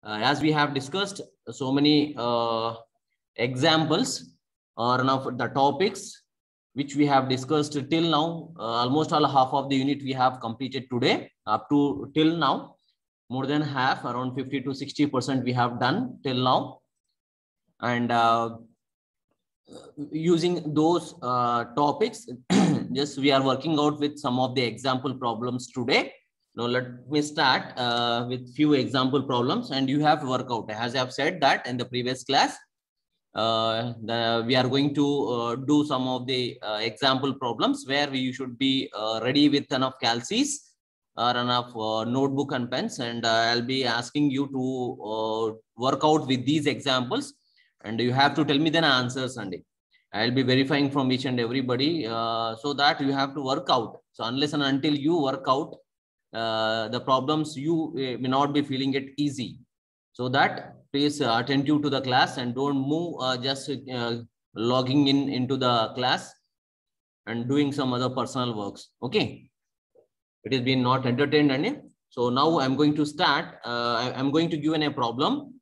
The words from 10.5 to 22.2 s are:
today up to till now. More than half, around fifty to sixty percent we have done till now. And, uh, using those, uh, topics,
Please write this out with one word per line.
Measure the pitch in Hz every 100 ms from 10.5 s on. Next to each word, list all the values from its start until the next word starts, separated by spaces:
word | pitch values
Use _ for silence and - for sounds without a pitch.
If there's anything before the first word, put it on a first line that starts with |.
| 113 131 135 -
today | 123 139 233 - _ -
up | 110 -
to | 143 143 92 117 156
till | 156 160
now. | 139 165 - _ _ _ _ _ _
More | 127 131
than | 147
half, | 151 131 131 185 139
around | 120 127 131
fifty | 127 139
to | 131
sixty | 131 139 - 143
percent | 131 123 135
we | 120
have | 123 120 120
done | 123 180 254 -
till | 139 123 127
now. | 143 143 - _ _ _ _ _ _ _ _ _ _
And, | 117 120 120
uh, | 120 117 117 117 117 - _ _ _ _ _ _ _ _ _ _ - - - 143
using | 156 165 165 175 175 156
those, | 151 156 170 165 -
uh, | 123 123 120 120 117 -
topics, | 147 - 226 -